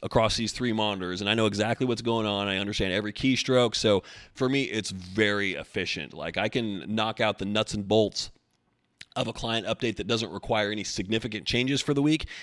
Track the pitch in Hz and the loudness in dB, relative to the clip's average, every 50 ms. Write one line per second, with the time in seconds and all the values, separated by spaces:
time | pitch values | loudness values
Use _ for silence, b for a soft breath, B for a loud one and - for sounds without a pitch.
0 | - - - 123 110 107 - - 113 104 - - 123 120 107 110 110 107 101 95 | -4 0 2 4 4 4 2 0 -2 -2 -2 -2 -2 0 0 2 0 0 0 -2
1 | 90 90 92 90 101 101 107 117 110 107 101 101 104 113 117 - 131 127 120 107 | -4 -4 -4 -2 0 2 4 4 4 4 4 2 0 0 0 0 0 0 0 0
2 | 113 117 117 113 110 107 101 101 101 101 98 95 98 101 104 - 98 95 90 101 | 0 0 0 2 2 0 0 0 0 0 0 0 -2 -2 -2 -2 0 0 0 0
3 | 104 107 104 - - 131 131 120 - - 131 127 123 117 - - - 110 104 92 | -2 -2 -4 0 2 2 2 2 2 4 4 4 4 4 2 2 4 4 4 4
4 | - B B B B B B - 135 127 135 139 135 113 - 110 98 - 95 92 | 2 B B B B B B -2 0 2 2 2 0 0 -2 -4 -4 -6 -8 -10
5 | 90 90 95 104 107 104 104 101 101 95 85 71 - - - 104 90 - - - | -10 -4 0 2 2 4 4 2 0 -2 -2 -4 -8 -6 -4 -4 -4 -4 -4 -6
6 | 76 67 - 76 76 82 80 92 101 110 - 131 117 110 101 90 65 78 107 110 | -8 -10 -10 -10 -8 -6 -2 -2 -2 0 0 -2 -2 -2 -4 -6 -4 -2 -2 0
7 | 107 110 110 - 117 107 101 - 98 101 104 107 110 - - 107 101 98 104 110 | 0 0 0 0 0 0 0 0 -2 0 0 0 0 0 -2 -4 0 4 4 4
8 | 107 98 - - - - - _ _ _ _ _ _ _ _ _ _ _ _ - | 4 4 0 -4 -8 -8 -10 _ _ _ _ _ _ _ _ _ _ _ _ -20
9 | - _ - 123 123 113 117 - - 113 113 113 107 107 113 - 127 117 101 - | -18 _ -6 -4 -4 -4 -6 -6 -4 -2 -2 -2 -2 -2 -2 -2 -2 -2 -2 -2
10 | 98 98 117 110 110 95 82 98 - - 120 107 104 101 107 107 98 - - - | -2 -2 -2 -2 -2 -4 -8 -8 -4 0 0 2 2 0 -2 -4 -6 -6 -4 -4
11 | 98 90 110 110 - 120 107 104 - - - 120 123 131 143 127 - - 147 139 | -2 0 -2 -2 -2 -4 -8 -6 -4 -2 0 0 2 2 0 0 0 0 2 2
12 | 139 151 156 160 - B B B | 2 2 2 0 -2 B B B